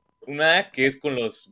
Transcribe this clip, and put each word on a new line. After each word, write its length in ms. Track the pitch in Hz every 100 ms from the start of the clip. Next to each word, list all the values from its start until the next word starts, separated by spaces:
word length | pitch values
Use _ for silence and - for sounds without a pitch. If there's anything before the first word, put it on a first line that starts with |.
| _ _ -
una 440 | 147 160 180 196
que 140 | - 135
es 120 | 135
con 140 | 151
los 360 | 127 113 - -